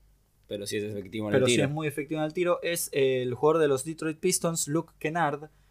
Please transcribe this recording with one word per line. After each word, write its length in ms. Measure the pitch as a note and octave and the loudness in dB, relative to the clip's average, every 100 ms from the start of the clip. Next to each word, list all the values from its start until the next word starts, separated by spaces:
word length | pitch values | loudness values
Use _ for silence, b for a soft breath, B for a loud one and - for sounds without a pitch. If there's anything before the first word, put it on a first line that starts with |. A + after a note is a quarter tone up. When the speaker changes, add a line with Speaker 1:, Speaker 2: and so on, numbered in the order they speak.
| _ _ _ _ - | _ _ _ _ -10
Speaker 1:
Pero 200 | G#2 G2+ | -8 -4
sí 100 | G#2+ | -4
es 80 | |
efectivo 440 | G#2 G#2 F#2+ A2 G#2+ | -4 -6 -8 -6 0
en 40 | |
Speaker 2:
pero 140 | B2+ B2+ | 2 4
Speaker 1:
el 40 | |
Speaker 2:
sí 60 | A#2+ | 4
Speaker 1:
tiro. 100 | C3+ | 2
Speaker 2:
es 60 | |
muy 140 | D3+ D#3 | -2 -4
efectivo 340 | D3 C#3 D#3 | -6 -4 -4
en 60 | D#3 | -2
el 60 | |
tiro, 260 | F3+ F3 F3 | 0 0 0
es 260 | E3+ E3+ - | 0 -4 -2
el 420 | D3 C3+ C3 B2+ | 2 2 2 -2
jugador 260 | A#2 D3+ E3 | 2 4 4
de 80 | D3 | 4
los 160 | C3 | 2
Detroit 340 | D#3+ D#3 D#3 D3+ | -2 -6 -6 -2
Pistons, 500 | F#3 F3+ E3+ E3 - | 0 0 0 -2 -2
Luke 260 | D#3+ D#3+ _ | -2 -2 _
Kennard, 500 | D#3 E3+ D3+ C#3+ D#3 _ _ | -4 0 0 -2 -8 _ _